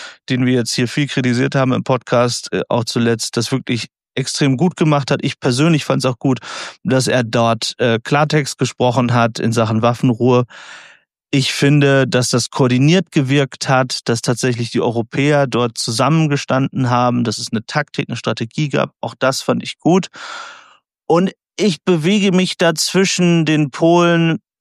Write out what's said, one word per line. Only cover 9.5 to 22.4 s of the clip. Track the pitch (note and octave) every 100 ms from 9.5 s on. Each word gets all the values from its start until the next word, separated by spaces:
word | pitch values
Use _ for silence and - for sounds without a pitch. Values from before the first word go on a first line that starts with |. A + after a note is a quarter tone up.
Sachen | A#2 A2 A2
Waffenruhe. | A#2 A#2+ C3 A2+ A#2+ B2 B2 - - - - - _ _ _
Ich | C#3+ C3
finde, | - C#3+ D3 C#3+ C3+ B2+
dass | B2 B2
das | B2 -
koordiniert | - B2+ B2 C#3+ F#3 -
gewirkt | D#3+ C3 C#3 C#3 - -
hat, | C3 B2+ - -
dass | A#2
tatsächlich | - A#2+ B2+ A#2 A#2
die | A#2
Europäer | G2 A#2 A#2 C#3+ C#3+ C#3+ C3+
dort | A2+ A#2+ -
zusammengestanden | - A2+ C3 D#3+ D#3 C#3+ - C3 C3+ C#3 B2
haben, | B2 B2 B2 A#2
dass | G#2
es | A#2
eine | A2 -
Taktik, | D3+ D3 - -
eine | A#2+
Strategie | - A2 A#2 - D3+
gab. | C#3+ B2 _
Auch | - -
das | C3 -
fand | - A#2+
ich | - -
gut. | D3+ F#3 - - - - - - - _ _ _ -
Und | E3 F#3+ - _ -
ich | G3+ D#3
bewege | - E3+ E3 G#3 G3
mich | F#3